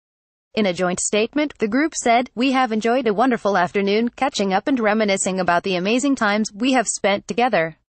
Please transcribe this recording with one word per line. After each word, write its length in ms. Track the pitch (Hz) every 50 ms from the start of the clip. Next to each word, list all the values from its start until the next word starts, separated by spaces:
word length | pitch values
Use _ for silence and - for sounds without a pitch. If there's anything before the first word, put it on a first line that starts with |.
| _ _ _ _ _ _ _ _ _ _ -
In 140 | 220 214 190
a 60 | 180
joint 260 | 165 185 175 180 -
statement, 540 | - - - 208 220 - - 285 302 285 - -
the 100 | 220 214
group 280 | 208 269 302 320 -
said, 340 | - - 247 226 233 247 - -
"We 160 | 202 247 277
have 200 | 254 262 254 220
enjoyed 360 | 220 214 202 226 233 269 254 226
a 60 | 202
wonderful 440 | 180 240 269 240 208 - 202 202 185
afternoon, 520 | 175 180 - 208 196 196 202 220 233 240
catching 440 | - - 262 285 - - 202 196 185
up 140 | 196 - 311
and 120 | 277 240
reminiscing 600 | 220 208 208 220 220 202 196 196 - 202 185 190
about 240 | 180 175 175 175 -
the 140 | 202 185 175
amazing 380 | 180 202 233 254 247 285 277
times 380 | - 226 202 202 214 214 - -
we 200 | 196 240 262 254
have 140 | 262 - -
spent 400 | - - - 196 196 202 - -
together. 500 | 196 175 233 262 208 175 160 165 160 _ _ _ _